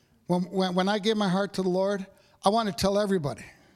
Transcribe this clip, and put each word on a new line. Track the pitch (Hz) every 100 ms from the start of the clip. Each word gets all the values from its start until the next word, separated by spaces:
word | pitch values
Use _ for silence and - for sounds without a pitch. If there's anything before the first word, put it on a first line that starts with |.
| _ _ -
When, | 180
when, | 180 196 185
when | 180 185
I | 214
gave | 196 214
my | 202
heart | 185 196 -
to |
the | 185
Lord, | 180 190 202 190 - _ _
I | 190
want | 220 214
to |
tell | 175 196 202
everybody, | 208 190 139 110 - - -